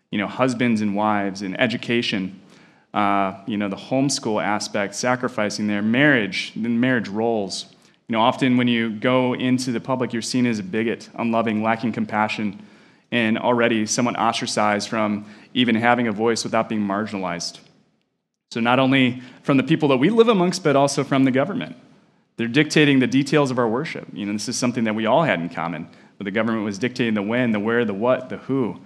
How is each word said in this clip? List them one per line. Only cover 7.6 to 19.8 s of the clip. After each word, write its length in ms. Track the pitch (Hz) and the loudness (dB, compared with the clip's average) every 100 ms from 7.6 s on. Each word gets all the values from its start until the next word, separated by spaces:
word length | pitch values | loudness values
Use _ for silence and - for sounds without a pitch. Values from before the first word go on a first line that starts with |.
| - _ _ _ - | -12 _ _ _ -4
You 60 | |
know, 80 | 113 | 2
often 360 | 120 123 135 123 | 2 2 2 4
when 100 | 123 | 2
you 220 | 117 113 | 2 0
go 440 | 107 127 127 127 | -2 0 2 2
into 360 | 117 127 127 127 | 0 0 0 0
the 100 | 113 | -4
public, 320 | - 127 120 | -2 -4 -2
you're 80 | 117 | -4
seen 240 | 107 127 123 | -2 0 0
as 100 | 107 | 0
a 60 | |
bigot, 460 | 92 110 113 101 - | -4 -2 -2 -4 -8
unloving, 480 | - 117 113 113 107 | -6 -2 0 0 0
lacking 300 | 110 113 117 | 0 0 -2
compassion, 680 | 110 107 107 107 - 107 95 - - - _ - | -4 -4 -2 -2 -2 -6 -8 -16 -20 -20 _ -4
and 260 | 120 113 113 | 0 0 0
already 480 | 117 120 117 113 | 2 2 2 2
somewhat 320 | 107 - 120 104 | 0 0 -2 0
ostracized 720 | 113 110 117 - 107 104 101 | 0 0 -2 0 2 0 -2
from 380 | 113 107 104 - - - | -2 -2 -2 -8 -20 -6
even 220 | 127 120 | 0 2
having 320 | 110 120 120 120 | 4 4 4 2
a 40 | |
voice 320 | 101 117 113 | 0 0 0
without 260 | - 113 113 | 0 -2 0
being 120 | 110 | -2
marginalized. 800 | 101 98 107 98 90 87 - - - _ _ _ _ _ _ _ - | -2 -2 -4 -6 -6 -6 -8 -12 -20 _ _ _ _ _ _ _ -10
So 100 | 120 | -2
not 180 | 117 127 | 2 4
only 420 | 131 135 127 127 - - | 4 4 2 0 -12 -8
from 140 | - 135 | 0 2
the 60 | |
people 260 | 127 160 | 2 2